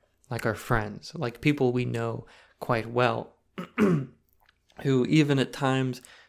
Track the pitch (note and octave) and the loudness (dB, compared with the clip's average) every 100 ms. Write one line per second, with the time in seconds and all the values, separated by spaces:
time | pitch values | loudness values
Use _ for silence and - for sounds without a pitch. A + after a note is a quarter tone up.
0 | _ _ - A#2 A#2 G#2+ - A#2 G#2 G#2 | _ _ -10 -4 -4 -4 -2 -2 -2 -10
1 | - E3 B2 - D3+ D3 B2+ B2 B2 A#2 | -14 -8 -8 0 0 2 2 0 -2 -4
2 | A#2 A#2 - - _ _ - A#2 A2+ A#2+ | -4 -6 -12 -20 _ _ -2 -2 0 0
3 | B2 A2+ - _ _ - F3+ - G3+ D3+ | 2 0 -8 _ _ -14 -8 0 2 2
4 | C3 - _ _ _ _ _ - C#3 C3 | -2 -12 _ _ _ _ _ -4 0 2
5 | B2 D#3 C#3+ C#3 A#2+ - C3+ C3 C3 B2 | 4 4 4 2 0 -2 0 0 -2 -6
6 | - - | -14 -20